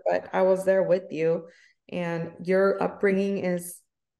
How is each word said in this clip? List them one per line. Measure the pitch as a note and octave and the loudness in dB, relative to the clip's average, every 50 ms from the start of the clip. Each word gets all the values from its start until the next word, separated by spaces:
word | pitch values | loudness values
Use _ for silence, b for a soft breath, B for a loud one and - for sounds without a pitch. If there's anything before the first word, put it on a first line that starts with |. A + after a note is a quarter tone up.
| - | -2
but | F3 F3 F3+ - - - | -2 0 -2 -2 -2 0
I | F#3 | 2
was | F#3+ F#3 F#3+ F#3 F#3 | 4 4 4 4 2
there | F#3+ F#3+ F#3+ | 2 2 4
with | F3 E3 F3 F#3 F#3 - | 4 2 2 0 -2 -4
you, | - D3+ D#3+ E3 E3 - E3 B B B B B B _ _ - | -4 -2 0 0 0 -2 -4 B B B B B B _ _ -10
and | - F3+ F3 E3+ E3+ E3 E3 E3 - - F3 | -8 -6 -4 -4 -4 -6 -6 -8 -12 -6 -2
your | F3 F#3 F#3+ G3 G3 G3 - | 0 2 4 4 2 2 0
upbringing | F3+ F3+ - - - G3 G3 F#3+ G3 G3 G3 G3 | -2 -2 -2 0 0 0 2 0 0 -2 -2 -2
is, | - F3+ F3 F3 F3 F3 - - _ _ _ _ _ _ _ | -2 -2 -2 -4 -6 -10 -16 -18 _ _ _ _ _ _ _